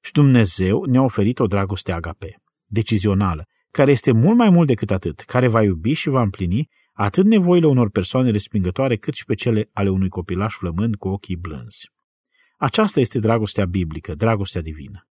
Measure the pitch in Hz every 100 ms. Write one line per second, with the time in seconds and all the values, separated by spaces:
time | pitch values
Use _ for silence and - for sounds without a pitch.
0 | - 147 139 123 101 - 92 107 180 127
1 | 131 - 104 127 113 98 95 98 - 85
2 | 85 - - - _ _ _ 107 110 104
3 | 101 98 98 80 80 _ _ - 131 135
4 | - 113 147 240 220 175 156 117 - 92
5 | 85 76 - 123 127 113 104 85 98 156
6 | - 131 107 - 87 104 160 _ _ -
7 | 101 - 196 220 175 175 156 131 110 104
8 | 90 127 127 104 - 107 90 90 135 117
9 | - - - 110 120 107 - - 101 95
10 | 92 92 85 90 104 - 90 82 113 104
11 | 95 98 - 87 87 73 58 - - _
12 | _ _ _ _ _ _ 143 - 214 -
13 | 123 120 107 113 107 - 95 95 82 76
14 | - 76 113 110 98 90 80 76 67 -
15 | _